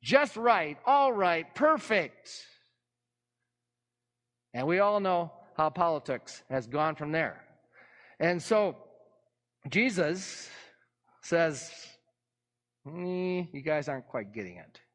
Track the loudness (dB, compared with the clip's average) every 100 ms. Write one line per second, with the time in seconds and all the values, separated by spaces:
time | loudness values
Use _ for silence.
0 | 6 4 4 0 4 4 2 -4 2 4
1 | 4 4 2 2 -2 0 2 2 2 0
2 | 0 -8 -20 -18 -20 _ _ _ _ _
3 | _ _ _ _ _ _ _ _ _ _
4 | _ _ _ _ _ -6 -2 2 2 2
5 | 2 0 -2 -10 -16 -2 -2 2 0 0
6 | -2 -6 -8 -20 _ -6 -4 -2 -2 -2
7 | -4 -2 -4 -6 -20 _ _ _ -20 _
8 | -20 _ -2 -2 2 2 2 -2 -16 -20
9 | _ _ _ _ _ _ -2 2 2 2
10 | -2 -2 -8 -14 -16 -18 -20 _ _ _
11 | _ _ -2 2 2 0 -12 -18 -20 -20
12 | _ _ _ _ _ _ _ _ -16 -10
13 | -6 -4 -2 -2 -4 -6 -2 -2 -2 -8
14 | -6 -8 -8 -10 -10 -12 -20 -20 _